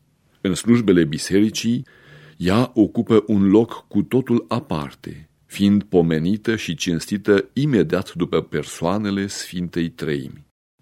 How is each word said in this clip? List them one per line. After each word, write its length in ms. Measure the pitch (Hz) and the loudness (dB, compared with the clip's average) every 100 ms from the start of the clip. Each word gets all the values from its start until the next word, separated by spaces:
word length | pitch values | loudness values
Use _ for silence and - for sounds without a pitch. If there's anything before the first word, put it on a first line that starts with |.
| _ _ _ _ | _ _ _ _
În 120 | 98 | -4
slujbele 500 | 85 107 120 104 90 | 0 2 4 6 4
bisericii, 840 | 78 73 - 95 107 - 113 123 - _ _ - - - | 4 -2 -2 2 2 0 -2 -4 -6 _ _ -20 -20 -6
ea 340 | 87 107 131 | 0 2 2
ocupă 500 | 113 104 117 107 110 - | 2 2 0 2 2 4
un 220 | 104 98 | 2 4
loc 360 | 107 113 - - | 4 2 -4 -4
cu 140 | 104 | -4
totul 440 | - 127 127 117 - | 0 -2 0 -4 -4
aparte, 840 | 117 - 82 69 - - 76 - _ _ | -8 -6 -8 -8 -14 -18 -18 -20 _ _
fiind 380 | - 101 101 | 0 2 2
pomenită 720 | - 90 82 80 85 107 113 110 | 2 2 4 2 -2 -2 -2 -4
și 200 | - 80 | -6 -6
cinstită 720 | 90 82 - 104 104 98 - | -4 -4 -4 -2 2 2 2
imediat 600 | 127 147 113 80 87 - | -2 0 2 2 -2 -4
după 280 | 85 80 82 | -6 -4 -2
persoanele 840 | 80 78 71 - 82 104 104 98 98 | -4 -6 -8 -6 -4 -2 -2 -4 -4
Sfintei 640 | - - 90 87 87 85 | -8 -10 -8 -6 -4 -6
Treimi. 560 | - 80 73 - - - _ _ _ | -6 -6 -6 -8 -16 -20 _ _ _